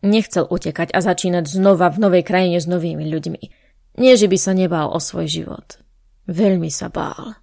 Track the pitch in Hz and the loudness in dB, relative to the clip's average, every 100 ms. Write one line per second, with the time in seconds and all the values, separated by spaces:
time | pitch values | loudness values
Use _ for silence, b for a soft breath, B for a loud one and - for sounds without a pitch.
0 | 196 214 208 - - 175 - 147 170 - | 2 2 2 -2 -2 -2 -4 -4 -2 0
1 | 185 180 185 175 156 190 196 185 180 190 | 0 0 0 -2 -2 2 4 6 4 2
2 | 208 180 - 185 185 175 160 180 165 151 | 2 2 2 0 2 0 -2 -4 -4 -6
3 | 156 156 160 160 - - _ _ _ - | -6 -6 -6 -10 -14 -20 _ _ _ 2
4 | 254 254 208 185 190 185 185 165 151 170 | 6 6 6 2 2 0 0 -2 -2 -4
5 | - - 165 160 160 - - - _ _ | -6 -6 -6 -6 -8 -14 -18 -20 _ _
6 | _ _ - 170 202 185 165 - - - | _ _ -10 0 2 2 -2 -6 -6 -8
7 | - - - 220 | -8 -10 -16 -18